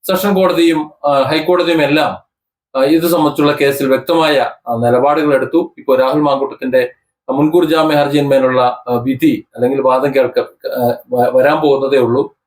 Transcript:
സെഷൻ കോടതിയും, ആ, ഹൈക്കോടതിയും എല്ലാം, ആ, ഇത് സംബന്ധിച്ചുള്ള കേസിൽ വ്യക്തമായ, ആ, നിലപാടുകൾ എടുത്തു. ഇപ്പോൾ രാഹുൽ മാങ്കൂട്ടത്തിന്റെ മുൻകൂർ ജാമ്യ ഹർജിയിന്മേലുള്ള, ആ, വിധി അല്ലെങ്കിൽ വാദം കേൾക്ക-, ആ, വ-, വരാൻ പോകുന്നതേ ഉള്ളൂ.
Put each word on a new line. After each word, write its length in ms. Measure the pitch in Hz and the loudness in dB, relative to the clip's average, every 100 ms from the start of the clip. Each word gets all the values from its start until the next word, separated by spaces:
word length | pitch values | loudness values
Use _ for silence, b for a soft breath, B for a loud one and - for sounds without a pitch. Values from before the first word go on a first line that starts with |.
സെഷൻ 300 | - 185 202 | -4 -2 0
കോടതിയും, 580 | 190 185 170 165 156 151 _ 143 | 0 0 2 0 0 -6 _ 0
ആ, 60 | 139 | 0
ഹൈക്കോടതിയും 600 | 135 156 160 180 170 165 | 0 -2 0 0 0 0
എല്ലാം, 300 | 143 151 143 95 _ _ _ _ _ | 0 0 -2 -6 _ _ _ _ _
ആ, 100 | 131 | -2
ഇത് 220 | 139 160 170 | 2 2 2
സംബന്ധിച്ചുള്ള 440 | 170 151 143 147 | 0 0 0 -2
കേസിൽ 360 | 143 139 139 135 | 0 -2 -2 -2
വ്യക്തമായ, 520 | 131 - 170 156 143 120 - - | -2 0 0 2 0 -2 -6 -8
ആ, 60 | |
നിലപാടുകൾ 600 | 117 120 123 139 151 147 | -2 0 2 2 0 0
എടുത്തു. 400 | 135 104 165 190 - | 0 0 -2 -4 -10
ഇപ്പോൾ 200 | - 131 | -2 0
രാഹുൽ 220 | 131 143 | 2 0
മാങ്കൂട്ടത്തിന്റെ 720 | 151 135 139 - 127 127 123 - _ _ - | 0 -2 -4 -6 -2 -2 -2 -8 _ _ -8
മുൻകൂർ 340 | 135 151 170 | -2 2 2
ജാമ്യ 300 | 160 160 156 | 2 0 2
ഹർജിയിന്മേലുള്ള, 880 | 147 143 147 143 135 131 127 123 - - | 2 2 0 2 2 2 2 0 -2 -4
ആ, 60 | |
വിധി 500 | 120 123 131 160 107 - | -4 -2 0 0 0 -8
അല്ലെങ്കിൽ 260 | - 123 139 | -4 -2 0
വാദം 340 | 131 127 139 | 0 0 0
കേൾക്ക-, 540 | 131 123 120 - - - | 0 0 -2 -6 -10 -10
ആ, 240 | 127 120 113 - | -4 -2 -4 -6
വ-, 180 | 123 120 127 | -2 0 2
വരാൻ 240 | 135 156 | 2 2
പോകുന്നതേ 380 | 151 135 135 135 | 2 0 2 0
ഉള്ളൂ. 380 | 117 123 139 _ | 2 0 -2 _